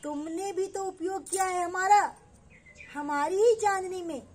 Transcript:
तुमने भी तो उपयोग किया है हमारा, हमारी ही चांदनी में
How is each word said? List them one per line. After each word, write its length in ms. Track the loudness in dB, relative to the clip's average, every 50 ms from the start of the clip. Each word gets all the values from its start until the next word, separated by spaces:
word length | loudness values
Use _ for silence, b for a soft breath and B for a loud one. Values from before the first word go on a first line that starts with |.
| -6
तुमने 500 | -6 -6 -6 -6 -6 -6 -6 -6 -4 -2
भी 140 | -2 -4
तो 180 | -4 -4 -6 -6
उपयोग 440 | -6 -6 -4 -4 -4 -4 -4 -6 -4
किया 140 | -2 0 0
है 200 | 0 0 -2 -2
हमारा, 520 | -2 -2 -2 4 6 6 6 6 2 -4 -10 -20 -20 -20 -20 -20 -20 -20 -20 _ -20 -20 -20 -20 -14 -10
हमारी 420 | -8 -4 -2 0 0 0 0 2
ही 200 | 4 6 6 6
चांदनी 480 | 6 2 0 0 0 -2 -4 -6 -6 -6
में 180 | -6 -8 -8 -10 -14